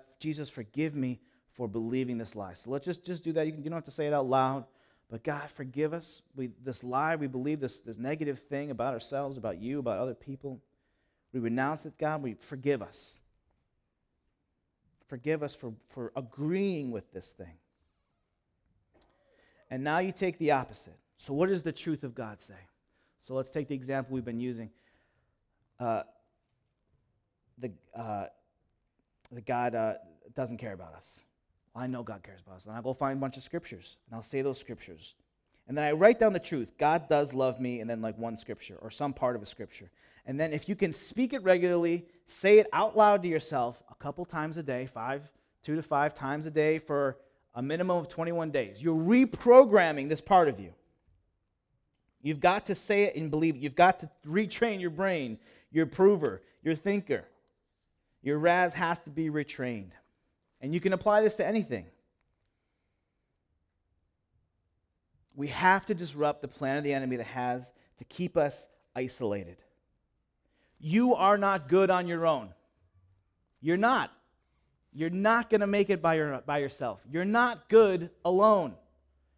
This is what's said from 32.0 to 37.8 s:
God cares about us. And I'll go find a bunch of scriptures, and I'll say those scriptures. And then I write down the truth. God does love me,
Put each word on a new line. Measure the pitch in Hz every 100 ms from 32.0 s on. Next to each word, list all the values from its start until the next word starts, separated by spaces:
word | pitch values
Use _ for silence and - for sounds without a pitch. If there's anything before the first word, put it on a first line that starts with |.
God | 113 104
cares | - 95
about | 95 92
us. | 101
And | 110
I'll |
go | 117
find | 131 135 135
a |
bunch | 135 131
of |
scriptures, | - 170 - 98 - - _
and | 113
I'll |
say | 110 139
those | 139 131
scriptures. | - 113 - 82 - _ _ _ _ _ -
And | 143
then |
I | 151
write | 156 202 240
down | 220
the | 180
truth. | - 151 110 _
God | 147 165 151
does | 151 147
love | 127 131 127
me, | 127 123